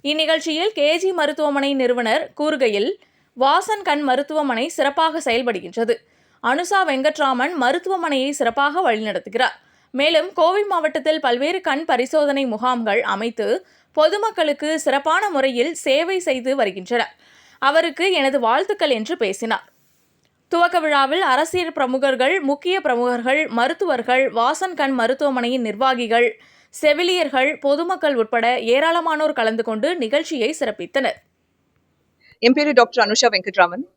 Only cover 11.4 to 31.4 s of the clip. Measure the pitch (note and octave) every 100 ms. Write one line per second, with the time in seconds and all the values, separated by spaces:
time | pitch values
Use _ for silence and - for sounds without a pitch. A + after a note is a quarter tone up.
11.4 | D4 F#4 E4+ C#4 D#4+ B3+ B3 D#4 D4 C#4
12.4 | C4 A#3 B3 B3 A3 G#3+ G#3 G3 A#3 A3+
13.4 | G3+ C4 - _ _ - D#4 G4+ A4 G#4+
14.4 | D#4 C#4+ D4+ D#4+ D4+ C4+ D4 E4+ G#4 D4
15.4 | C4+ A#3+ C#4+ D#4+ D4+ C4+ E4+ F#4+ F4 C4
16.4 | B3 C#4 G#3 F#3+ F3+ A#3+ - _ _ -
17.4 | _ _ C4 D#4 E4 C#4 F#4 F4 C4+ C4+
18.4 | A3+ C4 F#4+ G4+ D#4 A#3 A3 E4+ G#3 G3
19.4 | A3+ A3 _ _ _ _ _ _ _ _
20.4 | _ E4+ F4 F4 D#4 C#4+ C4+ E4 E4+ C4
21.4 | D#4 F4+ E4+ E4 B3+ C4 C4+ C4 C4 F#4+
22.4 | C#4 C#4+ F4 F#4+ D4+ A#3+ B3 A#3+ A#3+ C#4+
23.4 | D#4 A3+ B3+ E4 F4+ C4 A3+ B3+ C4+ A3+
24.4 | A#3+ D#4 F#4 D#4+ C#4 C4 A3+ C4 C#4+ B3+
25.4 | A#3+ C4 A3 G#3 C4 B3 A#3 A#3 A#3+ -
26.4 | _ _ _ - D4+ D4 F4+ F4+ D#4 C4+
27.4 | C4+ D4+ C#4 D4 E4+ F#4 D4+ B3+ A3 A#3
28.4 | A#3 B3 A3+ B3+ D#4+ E4+ E4 D4+ D#4 D4
29.4 | A3 A3+ A3+ A3 C#4 F4 A3 C#4+ D#4+ D4
30.4 | A3+ D#4 A#3+ G#3 E3+ C4+ B3+ - _ _